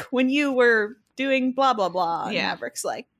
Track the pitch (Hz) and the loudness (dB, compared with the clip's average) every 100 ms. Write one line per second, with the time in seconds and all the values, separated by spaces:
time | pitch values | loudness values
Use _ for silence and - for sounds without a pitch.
0 | - 254 254 285 285 247 240 220 214 - | -4 0 2 2 2 4 4 4 0 -8
1 | _ - 269 262 254 254 269 220 180 180 | _ -4 0 0 0 2 2 2 0 0
2 | 170 165 - 180 98 175 - - 165 113 | -2 -2 -4 -2 -2 -4 -8 -8 -8 -8
3 | - | -10